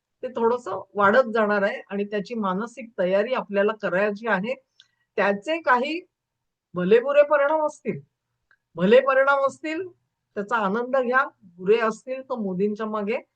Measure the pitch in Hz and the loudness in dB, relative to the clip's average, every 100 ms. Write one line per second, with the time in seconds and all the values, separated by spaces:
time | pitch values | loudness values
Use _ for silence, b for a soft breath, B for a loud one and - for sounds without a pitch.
0 | _ _ 254 240 226 240 302 381 - 202 | _ _ -10 -2 0 0 -4 -10 -8 0
1 | 202 240 240 226 208 208 196 262 - 202 | 4 4 2 2 0 0 0 -4 -8 -8
2 | 202 208 202 233 196 185 233 254 233 - | -6 -6 -6 -4 -4 -4 -6 -10 -12 -4
3 | 180 190 226 247 190 196 202 214 190 180 | 0 0 0 -4 -2 0 0 0 -2 0
4 | 208 202 226 190 214 262 _ _ b b | -2 -2 -2 -2 -2 -8 _ _ b b
5 | b - 196 202 311 330 320 247 285 330 | b -2 0 0 -2 -4 2 0 0 -6
6 | - _ _ _ _ _ _ 175 180 233 | -10 _ _ _ _ _ _ -4 4 4
7 | 254 285 294 294 285 311 302 - 240 143 | 4 4 4 4 2 2 -2 -4 -8 -8
8 | - _ _ _ _ _ _ 165 180 247 | -10 _ _ _ _ _ _ -2 6 6
9 | 269 262 269 277 277 - 311 320 370 - | 6 4 4 2 0 -4 -8 -6 -8 -14
10 | _ _ _ - 202 233 196 220 247 262 | _ _ _ -10 -4 -2 -2 -2 -2 -2
11 | 240 254 294 - 196 175 185 233 226 220 | 2 0 0 -4 -20 -6 2 2 2 -4
12 | - 262 262 247 196 185 208 214 220 214 | -8 -10 -8 -6 -6 -2 -2 -4 -6 -4
13 | 202 262 - | -4 -6 -8